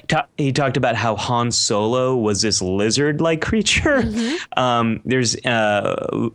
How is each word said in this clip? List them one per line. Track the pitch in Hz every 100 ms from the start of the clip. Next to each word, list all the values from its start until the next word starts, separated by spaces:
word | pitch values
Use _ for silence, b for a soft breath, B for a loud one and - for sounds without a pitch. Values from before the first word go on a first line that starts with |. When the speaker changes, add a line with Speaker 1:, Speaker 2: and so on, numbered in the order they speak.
| -
Speaker 1:
Ta-, | 160 - -
he | 139
talked | 131 139 135
about | 123
how | 113 117 107
Han | 104 120 120
Solo | 113 - 104 110 127 127 127
was | 107 98
this | 107 95
lizard-like | 92 95 110 110 147 147 165 160
creature. | - 220 - - 320 277
Speaker 2:
Mm-hmm. | 233 214 233 339 - -
Speaker 1:
Um, | 127 120 113 110
there's, | - 127 120 -
uh, | 131 117 107 104 104 50 - - 117